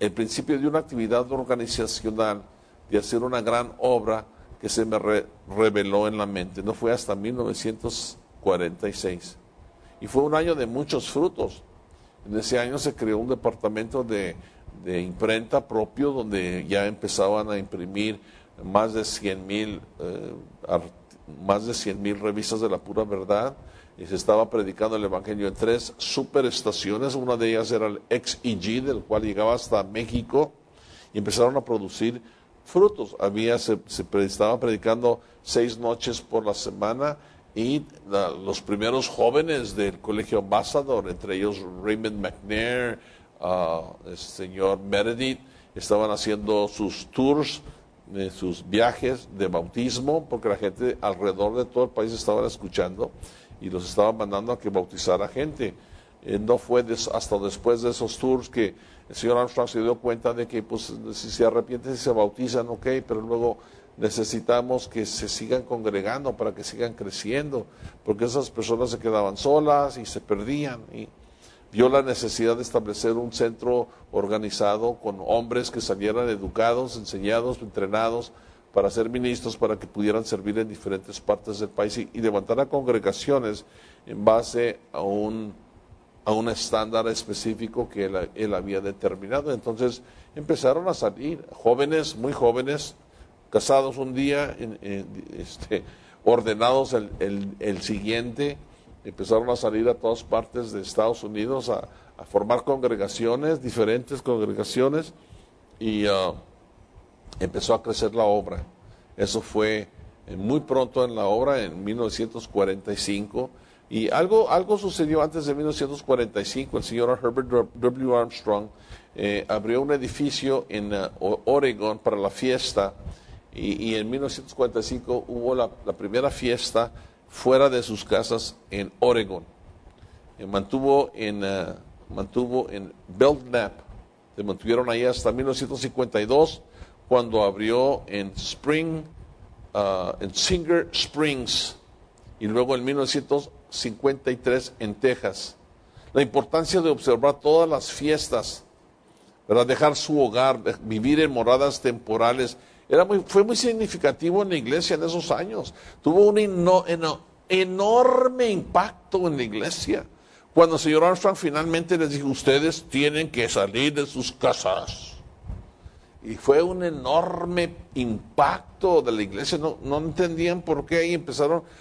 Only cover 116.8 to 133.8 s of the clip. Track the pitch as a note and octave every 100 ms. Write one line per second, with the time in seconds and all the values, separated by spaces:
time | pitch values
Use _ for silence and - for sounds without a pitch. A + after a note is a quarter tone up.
116.8 | - A#2 A#2+ B2 B2 B2 B2 B2 A2 A#2+
117.8 | B2 B2+ C3 A#2+ A#2 - - G2+ G#2+ -
118.8 | - - - - G2+ G2+ - G#2 G#2+ A#2+
119.8 | C#3+ C#3+ B2+ - C#3+ - C3+ C3+ - G#2
120.8 | G#2 G2+ F#2 - G2 G#2 - C#3 C3+ G#2+
121.8 | G#2+ G#2+ - G#2 G2 - C3 B2+ - -
122.8 | G2 - - - - - - - G2+ -
123.8 | A2+ A2 G#2+ C3 C#3 - C3 - B2 A#2
124.8 | A2 B2+ B2 B2 - A#2+ B2 B2+ A2+ -
125.8 | - F#2 G2+ A#2 C#3 - B2+ A#2+ - A2+
126.8 | A#2 - - _ _ - B2+ C3 C#3 B2
127.8 | A#2 G#2+ - G#2+ A2 A#2 - - - G2
128.8 | G2 - A#2+ A#2 G2 F#2 E2 - - -
129.8 | - - - - - - F#2+ G2+ G2 C3+
130.8 | C#3 C#3 - - G#2+ G#2 G2 G2 F2 F#2
131.8 | - - - G2+ G2 B2 B2 B2+ - G2
132.8 | F#2+ - - F#2 C3+ D3 B2+ A#2+ G2+ -